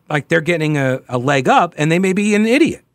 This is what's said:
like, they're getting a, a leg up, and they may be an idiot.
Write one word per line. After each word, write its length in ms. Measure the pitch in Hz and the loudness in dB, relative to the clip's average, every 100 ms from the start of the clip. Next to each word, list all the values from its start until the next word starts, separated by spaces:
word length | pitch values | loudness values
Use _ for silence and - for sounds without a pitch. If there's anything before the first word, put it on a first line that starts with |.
| - | -6
like, 200 | 151 - | -6 -2
they're 120 | 165 | -2
getting 380 | 156 170 151 147 | 0 -2 -2 0
a, 240 | 131 131 - | 0 -2 -4
a 80 | 127 | -4
leg 280 | 131 156 180 | 0 0 2
up, 280 | 262 175 - | 2 0 -2
and 160 | 151 | 0
they 60 | 170 | 0
may 160 | 190 | 0
be 200 | 190 208 | 0 0
an 120 | 208 220 | 0 2
idiot. 360 | 277 302 - _ | 2 2 -2 _